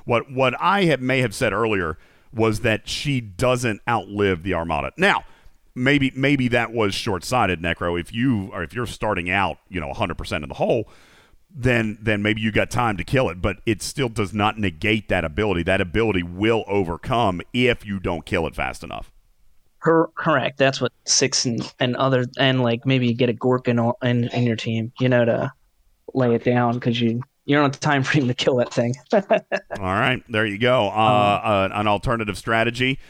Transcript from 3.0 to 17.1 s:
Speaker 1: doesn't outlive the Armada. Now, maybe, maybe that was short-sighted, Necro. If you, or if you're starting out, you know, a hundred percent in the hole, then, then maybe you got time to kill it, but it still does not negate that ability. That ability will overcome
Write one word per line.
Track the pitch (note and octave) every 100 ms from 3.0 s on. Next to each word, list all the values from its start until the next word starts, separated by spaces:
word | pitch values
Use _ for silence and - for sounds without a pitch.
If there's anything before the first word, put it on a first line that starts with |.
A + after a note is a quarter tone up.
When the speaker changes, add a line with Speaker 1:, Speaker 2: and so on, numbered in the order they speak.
| D3+ C3
Speaker 1:
doesn't | G#2+ F2+ B2+ B2 B2 G2+ -
outlive | A2+ G2 G2+ G2+ E2+
the | F#2
Armada. | E2+ E2 D2+ C2+ -
Now, | F#3+ B2 - - - - _ B2+
maybe, | C3 C#3+ C3 C3
maybe | C3+ C#3+ B2
that | A#2+ A2+
was | A#2 G#2 -
short-sighted, | A2+ F2+ - B2+ G2 E2+
Necro. | E2+ E2 F2 F2
If | D#2+
you, | A2+ C3+ A2 F#2+
or | G2
if | D#2+
you're | A2+ A2+
starting | - A2 F2+ F2
out, | G2 F2+ - -
you | F2+
know, | C#2+
a |
hundred | C#2+ F#2+ D#2+
percent | - E2+
in | C#2
the | -
hole, | G3 B2+ - - - - _ - _
then, | D3+ B2 A#2 A2 G2+
then | A2 G#2
maybe | G#2 A2
you | A2
got | G#2+ G2
time | A#2+ A#2 F#2
to |
kill | - C3 G#2+
it, | F2
but | G2+ F#2 A#2
it | G2+
still | - - B2
does | A2 F#2+
not | G#2 G#2 A2
negate | G2 D#2 G#2+ A2+ -
that | F#2
ability. | D#2+ D2+ G#2+ E2+
That | E2+ G2
ability | F2 G#2+ A2+ F#2+
will | F2 F2+ A2 A2+ -
overcome | G2+ E2+ E2 -